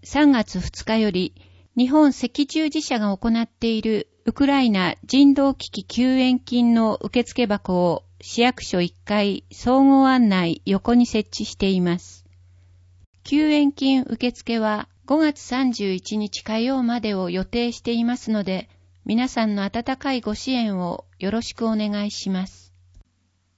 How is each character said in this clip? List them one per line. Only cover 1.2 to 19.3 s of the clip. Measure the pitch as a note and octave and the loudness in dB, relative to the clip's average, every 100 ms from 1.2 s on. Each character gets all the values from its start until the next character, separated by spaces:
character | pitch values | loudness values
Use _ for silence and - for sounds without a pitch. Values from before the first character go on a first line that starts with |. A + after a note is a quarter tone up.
| F#3 - - _ _ A#3+ | -4 -8 -20 _ _ 0
日 | B3+ | 2
本 | D4+ D4 | 6 4
赤 | - A#3+ - C#4 | 2 -4 -2 -2
十 | D#4 D#4 | 0 -2
字 | D#4 | -2
社 | - A#3+ | -2 -2
が | G#3 G3 | -2 -2
行 | A#3 A3+ | 0 0
っ | A3+ | -2
て | - A3+ | -4 -2
い | A3 | -2
る | A3 G#3+ - _ - | -2 -2 -4 _ -6
ウ | |
ク | - C#4 | 0 2
ラ | C#4 | 4
イ | B3 | 2
ナ | G3 F3 - | 2 0 -4
人 | - C4 C#4+ | 0 6 6
道 | C#4 C#4 | 6 2
危 | C4+ - | 0 -8
機 | - | -12
救 | - - B3+ C4 | -6 0 2 2
援 | B3+ B3+ | 2 0
金 | - A#3+ A#3+ | -2 0 2
の | A#3 A3 - | 4 2 -2
受 | G3+ A#3+ | -2 -2
付 | A#3+ - A#3 | -2 -2 -2
箱 | G3+ - F3+ F3 | -2 -2 0 2
を | D#3+ _ - | 0 _ -20
市 | - - | -8 0
役 | B3 B3 | 0 0
所 | - F#3 | -4 -2
一 | F3 _ - | -2 _ -4
階 | G#3 G3+ - - | -2 0 -4 -10
総 | - A#3+ C4 | -6 0 4
合 | C4+ C4+ C4+ | 6 6 6
案 | B3+ A3+ | 4 4
内 | F#3 E3+ - - | 4 0 -2 -2
横 | F#3+ - B3 | -2 2 2
に | A#3+ | 4
設 | A3 G#3+ | 0 -4
置 | - G#3 | -8 -8
し | - | -4
て | G3 | 0
い | F#3+ | 0
ま | F3 F3 | 0 -2
す。 | - - _ _ _ _ _ _ _ _ _ _ | -6 -20 _ _ _ _ _ _ _ _ _ _
救 | - C#4+ D#4 | -2 2 4
援 | D4 C#4+ | 4 2
金 | - C4+ C4 | 2 0 2
受 | - A3+ A#3+ | 0 -4 -4
付 | - - A#3 | -6 -6 -2
は | G#3+ G#3 - _ - | -2 -4 -8 _ -2
五 | D4 | 2
月 | D#4 D4 | 2 -2
三 | - B3+ C4 | -6 -2 -2
十 | A#3 G3+ | -2 -4
一 | F#3 - G#3+ | -4 -6 -6
日 | G#3+ - | -6 -8
火 | - A3 | -6 -4
曜 | A#3+ C4+ | -2 -2
ま | A#3 A#3+ | -2 -2
で | G#3+ | -4
を | F#3+ F3+ | -4 -4
予 | F#3 F#3 | -4 -4
定 | A#3+ A#3+ | -4 -4
し | A#3 | -6
て | A#3 | -4
い | A#3 | -2
ま | A#3 B3 | -2 -4
す | - | -4
の | A3 | -4
で、 | F#3+ F#3 - _ _ _ - | -2 -6 -8 _ _ _ -4
皆 | A3+ | -2
さ | B3+ | -2